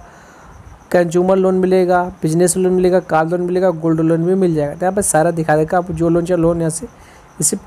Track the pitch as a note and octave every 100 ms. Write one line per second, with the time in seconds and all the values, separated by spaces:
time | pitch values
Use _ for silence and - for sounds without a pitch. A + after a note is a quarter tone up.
0 | - - - - - - - - - F3+
1 | F3 E3+ F3+ F#3+ F#3+ F#3 F#3 F#3 F3+ F3+
2 | F3+ F#3 D#3+ D#3+ F3+ F#3 F#3 F#3 F#3 F3+
3 | F3 D#3 D#3+ F3 F3 F3+ F#3 E3 E3 D#3+
4 | D#3+ E3 E3 F#3+ F#3 D#3 C#3+ D#3+ F3+ G3
5 | F#3+ - E3 E3+ D#3+ D#3 D#3 F#3 F3+ E3
6 | E3+ E3+ E3+ F3+ E3 E3+ E3 D#3 A#3+ -
7 | - - - - D#3+ G3+